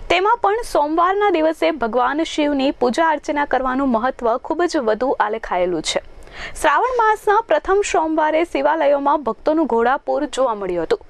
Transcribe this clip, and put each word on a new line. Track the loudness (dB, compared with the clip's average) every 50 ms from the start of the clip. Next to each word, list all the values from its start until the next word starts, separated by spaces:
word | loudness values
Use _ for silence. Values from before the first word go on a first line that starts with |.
| -2 0
તેમાં | 0 2 2 2 2 2
પણ | 2 0 0 0 -2 -2
સોમવારના | 0 0 0 2 2 2 2 2 2 2 2 2
દિવસે | 2 2 2 0 0 0 0 -2
ભગવાન | 0 0 -2 -2 0 0 0 0 0 -2 -2
શિવની | -2 -2 0 0 0 0 0 0 0
પૂજા | 0 0 0 0 2 2 2 2
અર્ચના | 2 0 -2 -4 -2 -2 -2
કરવાનું | 0 0 0 0 0 -2 0 0 0
મહત્વ | 0 0 0 -2 -2 -2 0 0 0 0
ખૂબ | -2 -4 -2 0 0
જ | 0 0 0
વધુ | 0 0 0 0 0 0 0 0
આલેખાયેલું | -2 -2 -4 -6 -6 -4 -2 0 0 0 0 -2
છે. | -4 -4 -4 -4 -6 -8 -12 -20 -20 -18 -16 -14 -14 -14 -8 -2
શ્રાવણ | 0 2 2 2 2 0 0 2
માસના | 2 2 2 0 0 0 0 2 2 0
પ્રથમ | 0 0 0 0 0 0 0 0
સોમવારે | 0 0 0 0 0 0 0 0 2 0 0
શિવાલયોમાં | -2 -2 0 0 0 2 2 2 2 2 2 2 2 0 0 0
ભક્તોનું | -4 -6 -4 -2 0 0 2 0
ઘોડાપૂર | 0 2 2 2 2 0 -2 -2 -4 -4 -2 -2
જોવા | -4 -2 -2 0 0 -2
મળ્યું | -2 -4 -4 -4 -4 -2
હતું. | -2 -2 -4 -4 -8